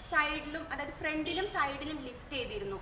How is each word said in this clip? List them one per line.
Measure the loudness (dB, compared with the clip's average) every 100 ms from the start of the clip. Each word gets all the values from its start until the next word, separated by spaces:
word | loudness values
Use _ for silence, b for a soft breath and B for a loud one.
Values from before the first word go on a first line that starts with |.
സൈഡിലും, | 2 4 4 2 -2 -4 -4
അതായത് | -4 -4
ഫ്രണ്ടിലും | -2 0 2 2 2 2
സൈഡിലും | 2 2 2 -4 -4
ലിഫ്റ്റ് | -6 -8 -6 -2
ചെയ്തിരുന്നു. | -2 -2 -2 -4